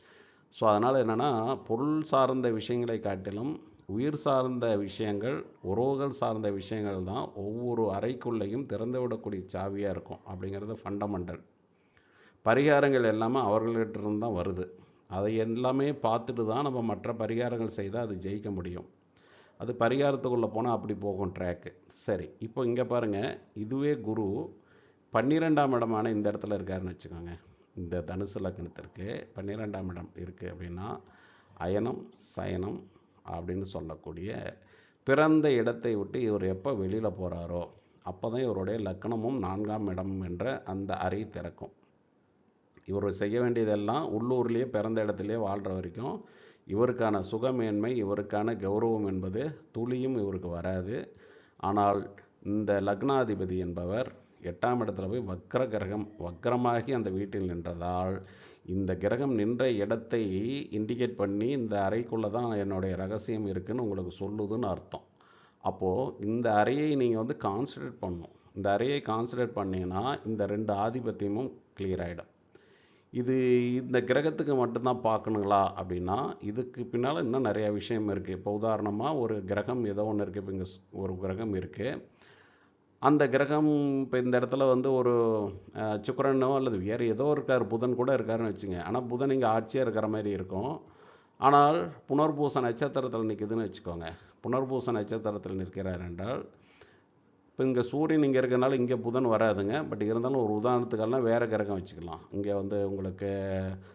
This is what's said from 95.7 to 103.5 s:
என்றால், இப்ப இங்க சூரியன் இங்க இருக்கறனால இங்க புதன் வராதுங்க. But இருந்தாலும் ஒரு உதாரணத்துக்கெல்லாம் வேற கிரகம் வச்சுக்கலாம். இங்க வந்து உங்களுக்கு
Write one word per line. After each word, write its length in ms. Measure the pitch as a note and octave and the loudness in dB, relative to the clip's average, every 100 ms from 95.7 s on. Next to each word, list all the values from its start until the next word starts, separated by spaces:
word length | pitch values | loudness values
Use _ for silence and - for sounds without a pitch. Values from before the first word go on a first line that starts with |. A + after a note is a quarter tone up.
| G2 F#2+ F2+ | -6 -4 -4
என்றால், 480 | F2+ E2+ G2 C#3+ - - - - - _ _ _ _ _ _ | -6 -6 -6 -6 -8 -18 -20 -20 -20 _ _ _ _ _ _
இப்ப 120 | - | -2
இங்க 180 | C3 B2 | 2 2
சூரியன் 420 | A#2+ C#3+ D#3 D#3 | 2 2 4 4
இங்க 180 | C#3+ C3 | 6 4
இருக்கறனால 320 | B2+ B2+ C3 | 4 4 4
இங்க 240 | C3+ B2 B2+ | 4 2 0
புதன் 300 | A2+ A#2 B2+ | 0 2 4
வராதுங்க. 580 | G#2+ A2+ G2 G2+ C3+ D#3 | 6 6 4 2 0 -2
But 120 | G#2+ | -2
இருந்தாலும் 420 | G#2+ A2+ B2 C3+ | 0 2 2 2
ஒரு 260 | A2 G#2+ A#2 | 2 2 4
உதாரணத்துக்கெல்லாம் 520 | B2 A#2 A2+ A2 C3 | 2 2 0 2 2
வேற 260 | A2+ A#2 A#2 | 4 4 4
கிரகம் 340 | G#2+ G#2 G2 | 0 0 -2
வச்சுக்கலாம். 380 | F2+ E2 E2+ E2 - | -6 -10 -10 -10 -8
இங்க 240 | G2 G2+ G2+ | -4 0 0
வந்து 340 | G2 G2+ G2 | 0 0 0
உங்களுக்கு 720 | G2 F#2+ F#2 G2+ G2 G2 | -2 -4 -4 -4 -2 -2